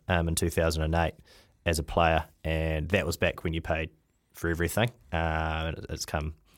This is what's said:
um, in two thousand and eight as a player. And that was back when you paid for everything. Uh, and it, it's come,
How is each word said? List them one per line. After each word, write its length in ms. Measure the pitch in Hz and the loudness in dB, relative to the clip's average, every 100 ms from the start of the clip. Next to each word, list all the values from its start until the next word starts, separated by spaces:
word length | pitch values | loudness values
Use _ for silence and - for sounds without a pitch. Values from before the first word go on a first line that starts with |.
| - | 0
um, 200 | 87 82 | 2 2
in 80 | |
two 140 | 82 85 | 0 0
thousand 320 | 87 82 80 | 2 2 2
and 140 | 78 | 0
eight 180 | 82 80 - - - _ _ | 2 0 -2 -20 -20 _ _
as 140 | 87 78 | -2 0
a 40 | |
player. 420 | 78 87 82 78 - _ | 0 2 4 4 -2 _
And 460 | 80 80 80 78 78 | -4 -2 0 -2 0
that 160 | 98 | 0
was 100 | 82 | 0
back 280 | - 87 - | 0 0 0
when 100 | 87 | -4
you 80 | 80 | -4
paid 280 | - 80 80 _ _ _ _ | -2 -2 -4 _ _ _ _
for 160 | - 85 | -6 -2
everything. 400 | 82 85 104 117 - - | 0 0 0 -2 -4 -6
Uh, 20 | 82 82 80 80 80 80 | -2 0 0 -2 -2 -4
and 100 | - | -6
it, 80 | - | -8
it's 160 | 78 | -10
come, 280 | - 78 78 - _ | -4 -4 -4 -8 _